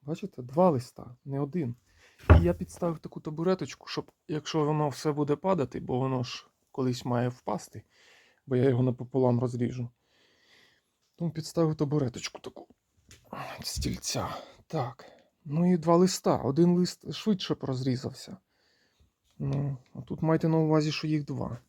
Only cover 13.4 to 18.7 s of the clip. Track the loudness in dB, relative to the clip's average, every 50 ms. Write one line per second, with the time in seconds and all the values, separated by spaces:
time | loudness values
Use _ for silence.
13.4 | -12 -12 -12 -10 -10 -10 -6 -4 -4 -4 -4 -4 -6 -6 -4 -4 -4 -6 -8 -10
14.4 | -14 -16 -20 _ _ _ -4 -4 -4 -4 -8 -14 -20 -20 -20 _ _ _ _ _
15.4 | _ -4 0 2 4 4 4 4 4 4 6 6 6 4 2 0 _ 2 2 2
16.4 | 2 0 4 4 6 6 6 4 2 0 -2 _ -10 -10 -10 -6 -2 -2 -2 0
17.4 | 0 -4 -4 -4 -2 -4 -4 -2 0 0 -2 -2 -4 -8 -10 -10 -16 -16 -18 -18
18.4 | _ _ _ _ _ _